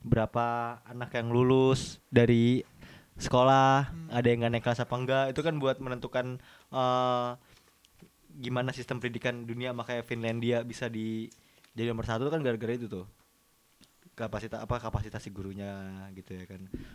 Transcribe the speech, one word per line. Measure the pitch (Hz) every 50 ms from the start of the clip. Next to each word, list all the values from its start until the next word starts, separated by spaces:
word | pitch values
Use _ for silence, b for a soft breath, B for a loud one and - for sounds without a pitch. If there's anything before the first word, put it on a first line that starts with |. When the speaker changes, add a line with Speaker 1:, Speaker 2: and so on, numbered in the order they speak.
Speaker 1:
Berapa | - 117 120 120 110 - - 120 120 120 120 120 120 117 120 120
anak | _ - 120 123 123 - -
yang | 120 113 117
lulus | 117 120 127 127 131 131 131 131 135 131 - - - - _ _
dari | - 120 120 117 120 117 113 120 127 127 - - - B B B B B B B B
sekolah, | - - - - 123 127 131 135 135 135 135 135 139 139 - -
Speaker 2:
Hmm. | - 165 -
Speaker 1:
ada | 113 120 120
yang | 120 120 117
nggak | 117 117 120 117
naik | -
kelas | 120 117 120
apa | 120 - 123 123
enggak, | 127 127 131 135 135 135
itu | 127 156 147
kan | 165 156 151
buat | 135 131 131 131
menentukan, | 135 127 127 120 123 123 - 127 123 127 127 127 B B B B B B 127
eh, | 131 127 127 127 127 127 127 123 123 123 123 123 123 b b b b b b b b _ _ _ _ - _ _ _ _ _ -
gimana | 143 123 120 127 127 123 131 123
sistem | 127 117 - 131 120
pendidikan | 117 123 117 120 - 123 120 120 117
dunia. | 117 117 123 127 127
Makanya | 120 120 110 123 123 120
Finlandia | 113 - 120 117 113 113 113 117 117 120 120 117 117
bisa | 120 113 - 127 117
di | 113 110 110 110 113 110 113 - b b b b b b b b _ 113
jadi | 117 117 113
nomor | 110 107 113
satu | 113 113 131
kan | 147 156 160
gara-gara | 143 127 117 107 110 110 123
itu | 123 120 104
tuh. | 101 92 92 107 _ _ _ _ _ _ _ _ _ _ _ _ _ _ - _ _ _ _ - _
Kapasita-, | - 117 101 101 104 110 110 113 110
apa, | 113 104 123 120
kapasitas | 113 113 - 107 104 110 - 104
si | - 110
gurunya | 98 98 95 98 98 101 98 101 98 98 95 95 95 95 95 98 95
gitu | 95 92 - 95 92
ya | 92
kan. | - 95 92 95 95 B B B B